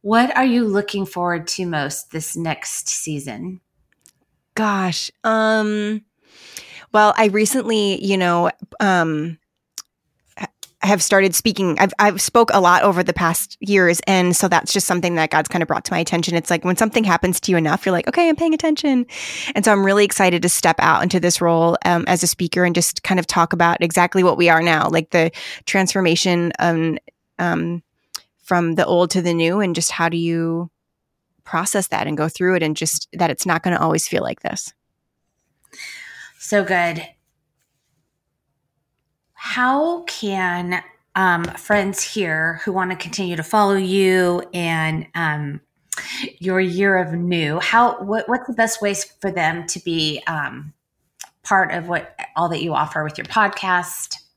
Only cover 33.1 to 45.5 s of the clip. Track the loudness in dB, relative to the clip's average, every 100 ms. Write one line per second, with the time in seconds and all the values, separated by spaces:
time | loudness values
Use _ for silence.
33.1 | -4 -2 -2 -2 -2 0 0 0 0 0
34.1 | -4 -4 -6 -8 -8 -12 _ _ _ _
35.1 | _ _ _ _ _ _ -20 -18 -18 -18
36.1 | -20 -20 _ -2 0 2 0 0 -4 -12
37.1 | _ _ _ _ _ _ _ _ _ _
38.1 | _ _ _ _ _ _ _ _ _ _
39.1 | _ _ _ -8 -2 0 2 0 -2 -8
40.1 | -8 -4 -2 -2 -4 -4 -6 -8 _ _
41.1 | 0 2 2 -2 -10 0 0 0 -4 -6
42.1 | -4 -2 0 -2 -4 -4 -2 -2 -4 -8
43.1 | -6 -4 -4 -2 2 4 2 2 2 4
44.1 | 4 2 0 -4 -6 -2 -2 -2 -4 -6
45.1 | -4 -4 -4 -6